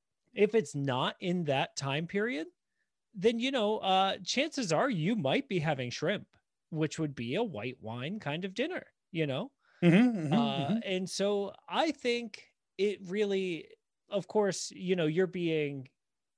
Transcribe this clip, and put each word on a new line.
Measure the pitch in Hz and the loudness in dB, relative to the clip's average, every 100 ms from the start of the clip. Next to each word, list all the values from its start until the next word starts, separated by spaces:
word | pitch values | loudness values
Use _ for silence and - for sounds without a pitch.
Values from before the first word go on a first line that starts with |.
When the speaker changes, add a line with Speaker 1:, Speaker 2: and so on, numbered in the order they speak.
| _ _ _ | _ _ _
Speaker 1:
if | 208 208 | 0 2
it's | 226 160 | 2 0
not | 143 139 127 180 - | -2 -2 0 -2 -2
in | 190 180 | -2 -2
that | 156 135 170 - | 0 0 0 -4
time | 139 139 170 | -4 -4 -4
period, | 196 226 277 339 _ _ _ _ _ _ | -4 -2 -4 -8 _ _ _ _ _ _
then, | 208 202 233 | 0 0 2
you | 254 | 0
know, | 269 208 220 | 2 2 0
uh, | 190 190 190 - | 2 4 4 0
chances | 185 247 302 - 208 | -2 0 0 -2 0
are | 156 262 | 2 2
you | 190 156 | 2 0
might | 226 135 208 - | 2 2 0 0
be | 185 | -2
having | 156 135 123 | 0 0 -2
shrimp, | - 151 202 - _ _ _ _ | -2 -2 -2 -6 _ _ _ _
which | 160 151 - | -2 -2 -2
would | 156 | -4
be | 127 117 | -4 -4
a | 160 | -2
white | 240 143 120 - | -2 -4 -8 -8
wine | 107 120 139 214 | -10 -8 -6 -6
kind | 147 156 | -6 -6
of | 190 | -6
dinner, | 190 311 359 - _ _ | -4 -4 -4 -12 _ _
you | 160 151 | -2 -2
know? | 131 254 - _ _ | -2 -6 -12 _ _
Speaker 2:
Mm-hmm, | 175 175 247 214 | 6 8 6 4
mm-hmm, | 156 | 2
Speaker 1:
Uh, | 185 139 139 139 | 2 2 0 0
Speaker 2:
mm-hmm. | 226 | -2
Speaker 1:
and | 208 185 185 | -2 -4 -4
so | - 202 202 202 - - | -2 0 0 -2 -8 -6
I | 190 320 | -2 0
think | 285 247 240 233 - - _ _ - | 0 -2 -2 -4 -12 -20 _ _ -2
it | 202 196 190 | -2 -2 -4
really, | 202 208 196 185 160 - - _ _ _ | -2 0 0 0 -4 -10 -20 _ _ _
of | 202 - | -4 0
course, | 220 202 170 - | 2 2 0 -6
you | - 180 185 | -8 0 2
know, | 156 | 4
you're | 156 185 | 4 2
being, | 180 170 156 147 139 123 _ _ _ _ | 2 0 2 0 -4 -10 _ _ _ _